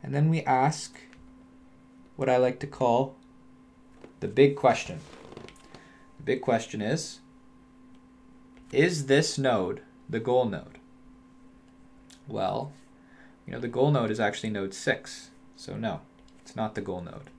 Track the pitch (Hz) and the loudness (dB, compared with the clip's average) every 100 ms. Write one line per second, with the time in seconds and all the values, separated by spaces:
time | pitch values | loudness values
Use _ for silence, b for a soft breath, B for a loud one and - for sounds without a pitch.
0 | 139 143 156 165 - 131 135 - - - | -4 0 2 2 2 2 2 0 -12 -16
1 | - - - - - - - - - - | -20 -20 -20 -20 -20 -20 -20 -20 -20 -20
2 | - - 131 127 127 127 143 - 123 117 | -20 -4 2 4 4 0 -12 -2 2 2
3 | 135 - - - - - - - - - | 0 -6 -20 -20 -20 -20 -20 -20 -20 -20
4 | - - - 113 143 143 131 113 - 82 | -20 -10 -4 6 6 6 2 2 -4 -12
5 | - - - - - - B B B B | -14 -20 -20 -18 -20 -20 B B B B
6 | B B - 127 - 117 - 107 104 160 | B B -4 -2 0 0 -2 -6 -2 -4
7 | - - - - - - - - - - | -6 -14 -20 -20 -20 -20 -20 -20 -20 -20
8 | - - - - - - - 131 165 165 | -20 -20 -20 -20 -20 -20 -2 4 4 2
9 | 135 139 156 - 135 110 90 - - - | 4 4 4 0 2 2 0 -4 -12 -20
10 | - 113 117 127 120 92 - - - - | -6 -4 2 2 2 -4 -12 -20 -20 -20
11 | - - - - - - - - - - | -20 -20 -20 -20 -20 -20 -20 -20 -20 -20
12 | - - - 110 95 101 147 - - B | -20 -20 -10 -4 -2 -2 -6 -14 -20 B
13 | B B B B - 120 120 123 143 143 | B B B B -12 -8 -6 2 4 4
14 | 113 113 104 - 113 104 98 - - 113 | 2 2 0 0 -6 -4 -6 -4 -2 -2
15 | - - - - - - - 104 110 80 | -6 -18 -20 -20 -20 -18 -12 -6 -6 -6
16 | - - - - - 110 110 107 95 90 | -12 -20 -20 -20 -16 -8 -6 -6 -8 -8
17 | 85 - - | -10 -16 -20